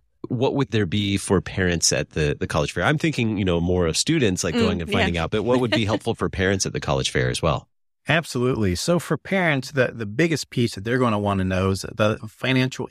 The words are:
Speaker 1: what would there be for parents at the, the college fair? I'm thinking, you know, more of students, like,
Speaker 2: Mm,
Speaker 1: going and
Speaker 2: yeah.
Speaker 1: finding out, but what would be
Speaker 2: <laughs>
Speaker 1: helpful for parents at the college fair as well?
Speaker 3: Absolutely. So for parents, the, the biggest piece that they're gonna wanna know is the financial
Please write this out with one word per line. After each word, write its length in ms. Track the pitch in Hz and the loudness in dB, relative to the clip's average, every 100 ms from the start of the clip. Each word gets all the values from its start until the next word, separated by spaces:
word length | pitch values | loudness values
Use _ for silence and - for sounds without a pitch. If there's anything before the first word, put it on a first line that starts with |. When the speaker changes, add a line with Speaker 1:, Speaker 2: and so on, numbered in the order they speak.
| - _ - | -4 _ -6
Speaker 1:
what 260 | 120 131 | 0 0
would 160 | 139 131 | 0 0
there 140 | 113 | 0
be 320 | 92 104 101 98 | 0 0 0 -2
for 240 | - 92 | 2 0
parents 520 | - - 92 85 - | 0 -2 0 2 2
at 180 | 67 73 | 0 -2
the, 240 | 82 73 69 | -2 -2 -2
the 80 | 76 | -2
college 240 | 78 73 | -2 -2
fair? 120 | 87 | 0
I'm 140 | 104 151 | 0 2
thinking, 400 | 170 135 113 104 | 0 0 0 0
you 80 | |
know, 140 | 95 85 | 2 2
more 280 | 87 90 82 | 2 2 2
of 100 | 80 | 0
students, 460 | - 160 110 92 | 0 2 2 2
like, 120 | 90 | 0
Speaker 2:
Mm, 40 | 240 | 0
Speaker 1:
going 220 | - 87 | 0 0
and 80 | 82 | -2
Speaker 2:
yeah. 80 | - | 0
Speaker 1:
finding 200 | 90 85 | 0 0
out, 140 | 82 | -2
but 120 | 107 | -2
what 160 | 107 127 | 0 2
would 120 | 120 | 2
be 140 | 117 | 0
Speaker 2:
<laughs> 80 | 104 | 0
Speaker 1:
helpful 220 | 113 117 | -2 -2
for 140 | - 92 | -2 -4
parents 360 | - 95 98 | 0 0 2
at 80 | - | -2
the 60 | 65 | -4
college 300 | - 67 - | -2 -2 0
fair 200 | 65 62 | 0 -2
as 120 | 62 | 0
well? 260 | 78 123 - _ _ _ - | 0 0 -6 _ _ _ -2
Speaker 3:
Absolutely. 640 | 156 - 127 123 120 98 | 0 0 -2 0 0 0
So 240 | 87 - 175 | 0 0 -2
for 180 | - 160 | 0 -6
parents, 540 | - 196 170 139 - | -2 0 0 0 -2
the, 200 | 139 120 | 0 0
the 120 | 117 | -2
biggest 440 | 104 113 170 147 - | -4 0 0 0 -2
piece 260 | - 117 | -2 -2
that 80 | - | -2
they're 140 | 107 127 | -2 0
gonna 220 | 123 104 | 2 2
wanna 240 | 101 98 | 2 2
know 280 | 92 92 95 | 0 2 2
is 100 | 95 | 0
the 360 | - - 107 110 110 | -4 0 0 0 -8
financial 600 | - 123 131 131 - 120 | -4 0 2 2 -2 -6